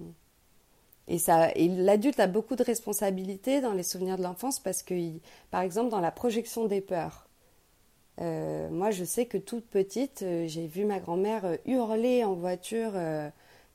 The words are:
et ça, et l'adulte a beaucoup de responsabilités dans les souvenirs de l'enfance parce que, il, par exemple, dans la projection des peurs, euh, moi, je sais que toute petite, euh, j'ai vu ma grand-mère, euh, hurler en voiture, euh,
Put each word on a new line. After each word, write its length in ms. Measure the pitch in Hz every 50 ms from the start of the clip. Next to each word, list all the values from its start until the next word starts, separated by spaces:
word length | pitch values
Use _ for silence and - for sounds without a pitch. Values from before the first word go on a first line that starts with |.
| 165 165 170 - _ _ _ _ _ _ _ _ _ _ _ _ _ _ _ _ _
et 120 | - 165 170
ça, 340 | - - 170 165 165 160 -
et 140 | - 160 175
l'adulte 500 | 185 180 180 196 202 214 208 285 277 -
a 80 | 208
beaucoup 300 | 185 180 220 220 - 269
de 80 | 220 247
responsabilités 960 | - 233 220 - - 208 202 214 196 190 185 190 190 202 190 - 254 269 285
dans 120 | 262 240 202
les 120 | 190 175
souvenirs 340 | - - 185 185 185 185 185
de 60 | 185
l'enfance 340 | 180 180 - - 262 277 -
parce 240 | - 190 185 - -
que, 120 | - 180
il, 260 | 180 170 165 160 165 - - - - - _ -
par 100 | 185 180
exemple, 280 | 190 170 208 240 247
dans 100 | 214 202
la 100 | 170 165
projection 560 | - - - 247 208 226 226 - - 233 226
des 140 | 214 202 196
peurs, 480 | 196 - 185 170 156 156 - - - _ _ _ _ _ _ _ _ _ _ _ _ _ _ _ _ _ _ -
euh, 480 | 175 170 160 160 156 156 156 156 156 160
moi, 200 | 160 165 190 220
je 140 | 214 180 180
sais 220 | 170 - - 247
que 120 | 233 - 196
toute 280 | 190 - - 233 220
petite, 560 | - - 196 190 196 - 226 269 277 - - 202
euh, 260 | 185 175 170 170 165
j'ai 180 | 151 165 165
vu 180 | 160 151 180 208
ma 140 | 208 202 185
grand-mère, 460 | 180 175 170 180 190 208 220 220 190
euh, 120 | 185 165 - -
hurler 580 | - 254 262 240 214 220 220 233 247 254 247 233
en 100 | 202 190
voiture, 560 | 175 170 180 180 175 180 - 220 226 226 226 196
euh, 360 | 190 170 160 156 156 151 147 - _ _ - - - - _ _